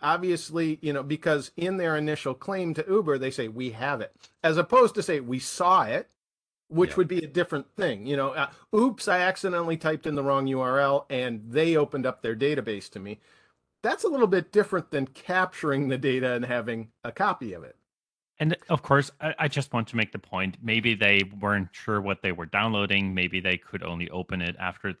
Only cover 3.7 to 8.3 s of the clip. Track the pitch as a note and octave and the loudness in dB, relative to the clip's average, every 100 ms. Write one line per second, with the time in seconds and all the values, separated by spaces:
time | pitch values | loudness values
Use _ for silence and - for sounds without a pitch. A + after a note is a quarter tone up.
3.7 | A2 C3+ C3 G2 - - _ E3 D#3+ E3+ | -4 -4 -4 -6 -12 -20 _ 2 2 4
4.7 | B3+ A3+ G#3+ F3 D3+ A#2+ B2+ - - F3+ | 6 6 4 -2 -2 -2 -6 -6 0 4
5.7 | F#3 A2 C#3 - _ _ _ _ _ _ | 4 4 -2 -6 _ _ _ _ _ _
6.7 | D#3+ F3+ F#3+ E3 F3+ D#3 E3+ E3+ D3 - | 2 2 2 2 0 -2 0 0 -2 -6
7.7 | - E3+ G2+ A#2+ C#3 C3+ | -2 -2 -2 -2 -2 -2